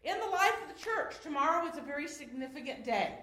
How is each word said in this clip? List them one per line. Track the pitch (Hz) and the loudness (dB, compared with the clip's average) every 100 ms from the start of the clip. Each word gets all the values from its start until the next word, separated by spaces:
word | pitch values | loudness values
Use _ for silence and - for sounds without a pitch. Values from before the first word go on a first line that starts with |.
In | 269 403 | -2 -2
the | 427 | 0
life | 370 403 - | 6 6 4
of | - - | -2 -8
the | |
church, | - 440 - - | -2 0 0 -6
tomorrow | 330 285 294 339 339 | -4 2 4 4 2
is | - | -4
a | |
very | 254 285 311 | -6 -4 -4
significant | - 262 254 262 269 254 - | -8 -10 -6 -6 -6 -8 -6
day. | - 196 190 - | 0 2 2 -2